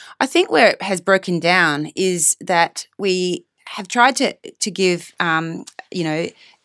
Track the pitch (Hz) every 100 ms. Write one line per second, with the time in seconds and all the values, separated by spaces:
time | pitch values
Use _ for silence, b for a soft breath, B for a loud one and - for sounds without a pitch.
0 | B B 262 330 381 - 226 - 196 185
1 | 196 190 190 175 165 185 165 147 151 -
2 | 190 180 - - - 175 170 - - -
3 | 196 185 180 175 _ _ - - 190 247
4 | 254 254 254 - - - 214 175 185 175
5 | - - 175 160 165 170 - - - 185
6 | 160 156 170 - b b